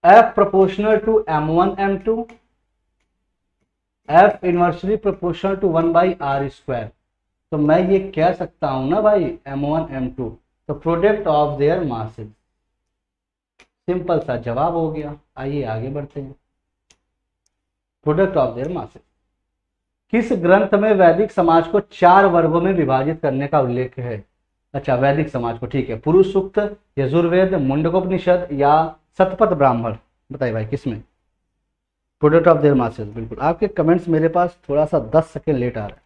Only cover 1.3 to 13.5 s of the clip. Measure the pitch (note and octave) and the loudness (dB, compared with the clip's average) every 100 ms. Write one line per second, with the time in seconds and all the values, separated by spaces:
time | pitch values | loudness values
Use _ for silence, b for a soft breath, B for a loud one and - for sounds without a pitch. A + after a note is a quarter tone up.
1.3 | D#3 D3+ E3 F#3+ F#3+ G3 F#3+ A3 A3+ A3+ | -2 0 0 0 0 -4 -2 -4 -4 -6
2.3 | - _ _ _ _ _ _ _ _ _ | -16 _ _ _ _ _ _ _ _ _
3.3 | _ _ _ _ _ _ _ - D#3+ G3+ | _ _ _ _ _ _ _ 2 6 6
4.3 | - F3+ F3 F3 E3 F#3 G#3+ G#3 - F3 | 4 -2 0 0 0 -4 -2 -2 -4 -6
5.3 | E3 G3 F#3+ G3 E3 E3 E3+ F#3 F3+ C#3 | -4 -4 -2 0 0 2 2 2 -2 -4
6.3 | C#3 C#3 - - B2 A2+ _ _ _ _ | -4 -4 -8 -8 -8 -8 _ _ _ _
7.3 | _ _ D#3 D3 E3 F#3 G3 F#3+ - E3+ | _ _ -2 2 2 2 0 0 -2 -2
8.3 | F3+ F3 _ D3 C3 C3 G3 G#3+ G3+ D3 | -2 -10 _ -4 -4 -2 0 2 2 -2
9.3 | - C#3 C#3 C#3+ D#3+ D#3+ C3+ B2 B2+ A#2+ | -8 -10 -6 -4 -4 -4 -8 -8 -8 -10
10.3 | - _ _ - D3 D#3+ E3+ G3+ G3+ E3 | -12 _ _ -12 -6 -4 0 0 0 0
11.3 | D3+ C#3+ C#3 C#3+ F3+ D#3 A#2 A2 - G#2+ | 0 0 0 0 0 -4 -6 -10 -12 -18
12.3 | _ _ _ _ _ _ _ _ _ _ | _ _ _ _ _ _ _ _ _ _
13.3 | _ _ | _ _